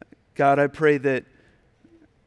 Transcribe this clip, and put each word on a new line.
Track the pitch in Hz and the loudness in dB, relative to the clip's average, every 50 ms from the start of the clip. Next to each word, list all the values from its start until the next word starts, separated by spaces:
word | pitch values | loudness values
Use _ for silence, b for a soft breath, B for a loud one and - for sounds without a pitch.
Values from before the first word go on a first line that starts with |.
| - _ - _ _ _ - | -20 _ -20 _ _ _ -6
God, | - 143 139 139 139 | -2 0 0 2 2
I | 143 139 | 0 -2
pray | - - 160 151 147 139 | -4 -2 0 0 0 0
that | 135 139 131 123 - _ b b b b b b b b b b _ _ _ _ _ _ _ _ _ | -2 -4 -4 -4 -8 _ b b b b b b b b b b _ _ _ _ _ _ _ _ _